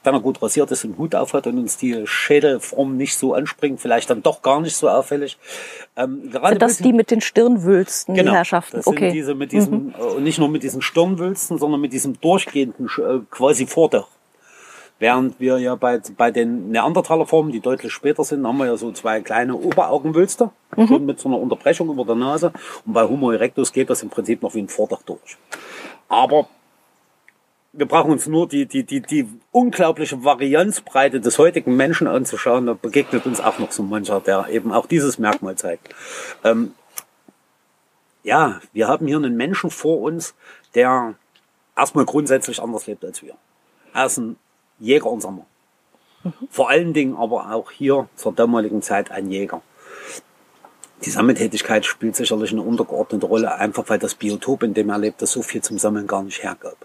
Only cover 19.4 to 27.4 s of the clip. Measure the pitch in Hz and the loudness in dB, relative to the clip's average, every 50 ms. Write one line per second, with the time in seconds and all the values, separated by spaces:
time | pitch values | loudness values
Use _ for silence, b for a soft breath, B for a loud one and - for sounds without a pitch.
19.4 | 123 127 127 - - 175 - 190 156 - 131 147 135 156 156 165 185 190 - - | 0 -2 -4 -2 -2 0 2 2 2 2 0 0 0 0 2 2 2 2 2 -2
20.4 | 240 208 _ _ _ _ - - 220 214 262 269 285 277 135 - - 135 127 - | -2 -2 _ _ _ _ 2 4 6 6 6 4 4 -2 -4 -4 -2 -2 -2 0
21.4 | 127 123 110 - - 143 165 - 170 160 147 127 120 101 117 117 127 135 147 156 | 0 -2 -4 0 2 2 2 2 0 -4 -2 -4 -2 -2 0 0 0 -2 0 0
22.4 | 165 170 170 B B B B B B 113 110 120 113 - 123 143 139 120 113 101 | -2 -2 -2 B B B B B B -2 2 2 2 2 2 0 2 0 2 2
23.4 | 110 127 _ - 131 - - 131 131 131 127 - - 101 - - 107 101 117 - | 0 0 _ -2 -2 0 0 -2 0 0 -2 -4 -4 -6 -8 -6 -2 -2 -4 -2
24.4 | - 98 - 113 101 92 - - 107 - 95 - _ - - - _ - - _ | -4 -6 -4 -4 -6 -4 -2 -2 -2 -2 -2 -10 _ -14 -14 -14 _ -20 -20 _
25.4 | _ B B B B B B B B B B B B _ - 113 127 131 143 151 | _ B B B B B B B B B B B B _ 2 2 4 6 4 2
26.4 | - - _ _ _ _ _ _ _ _ _ _ _ _ _ _ _ _ _ _ | 2 0 _ _ _ _ _ _ _ _ _ _ _ _ _ _ _ _ _ _